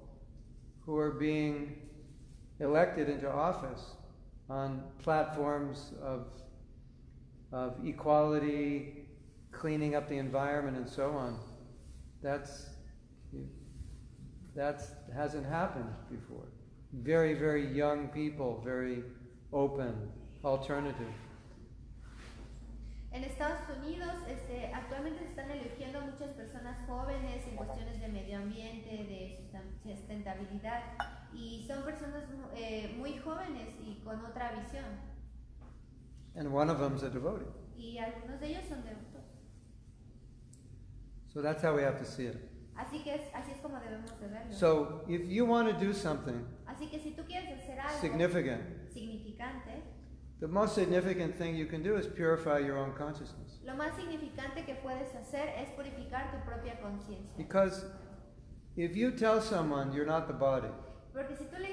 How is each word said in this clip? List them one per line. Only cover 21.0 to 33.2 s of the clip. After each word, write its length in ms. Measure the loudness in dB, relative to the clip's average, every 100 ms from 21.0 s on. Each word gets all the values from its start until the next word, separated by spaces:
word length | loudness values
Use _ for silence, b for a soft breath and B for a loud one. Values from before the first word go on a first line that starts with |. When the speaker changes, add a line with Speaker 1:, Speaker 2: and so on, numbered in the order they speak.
| -4 -6 -10 -14 -16 -16 -14 -14 -14 -12 -12 -12 -12 -12 -12 -12 -10 -10 B B B
Speaker 2:
En 120 | -6
Estados 380 | -6 0 2 2 -2 -4
Unidos, 340 | -4 -4 -4 -4 -4
este, 460 | -6 -4 -4 -4
actualmente 460 | -4 -4 -4 -4 -4
se 60 | -6
están 200 | -6 -6
eligiendo 520 | -6 -6 -6 -6 -4
muchas 300 | -6 -6 -8 -8
personas 420 | -10 -8 -6 -6 -4
jóvenes 600 | -2 0 0 -2 -4 -4
en 80 | -6
cuestiones 460 | -4 -4 -4 -4
de 60 | -4
medio 280 | -4 -4 -4
ambiente, 500 | -4 -4 -6 -10 -8
de 480 | -6 -6 -6 -8 -10
sustan-, 560 | -10 -10 -10 -10 -8 -8
sustentabilidad, 840 | -6 -6 -4 -4 -4 -4 -2 -2 -2 -4 -4 -6 -10
y 320 | -8 -8 -8 -6
son 180 | -4
personas 400 | -4 -4 -6 -6 -6
mu-, 200 | -8 -8 -6
eh, 360 | -4 -4 -4 -4
muy 200 | -4
jóvenes 500 | -4